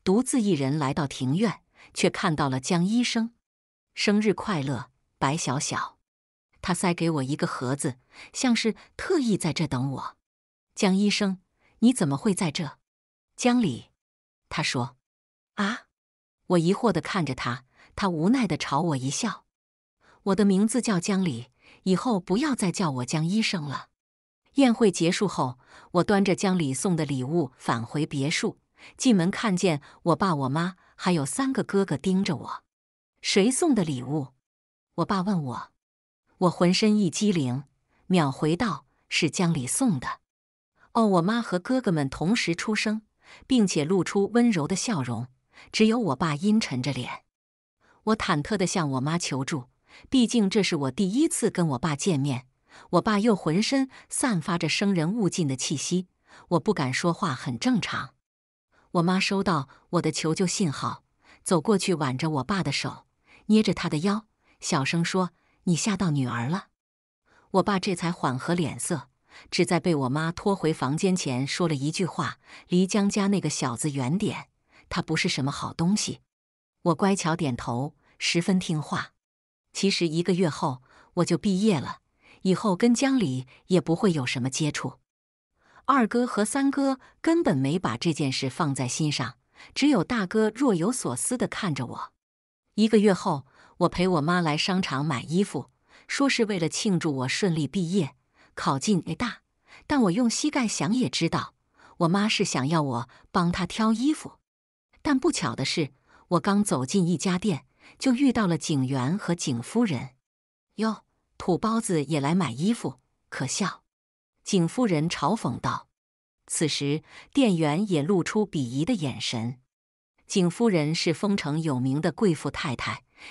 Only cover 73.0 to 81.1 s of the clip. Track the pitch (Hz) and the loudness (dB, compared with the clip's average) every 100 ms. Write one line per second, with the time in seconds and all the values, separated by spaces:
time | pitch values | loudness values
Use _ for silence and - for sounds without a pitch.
73 | 202 208 196 202 151 - 139 117 156 139 | 2 2 2 2 0 -2 -4 -2 -4 -2
74 | 127 180 202 117 - _ _ _ _ - | -2 0 -2 -6 -12 _ _ _ _ -8
75 | - 160 185 - 135 - 117 - 170 208 | -2 -2 -2 -2 -4 -4 -8 -2 0 2
76 | - - _ _ _ _ _ _ 175 156 | -2 -8 _ _ _ _ _ _ -2 2
77 | 196 196 170 165 147 120 - 120 143 - | 2 2 0 0 -2 -4 -4 -4 -4 -8
78 | _ _ - 170 170 185 - 156 - 175 | _ _ -2 0 2 0 0 -4 -2 -6
79 | - _ _ _ _ _ _ - 190 - | -8 _ _ _ _ _ _ -2 0 2
80 | 170 160 175 180 180 - 165 131 - - | 0 0 0 2 0 0 -4 -4 -12 -20
81 | _ | _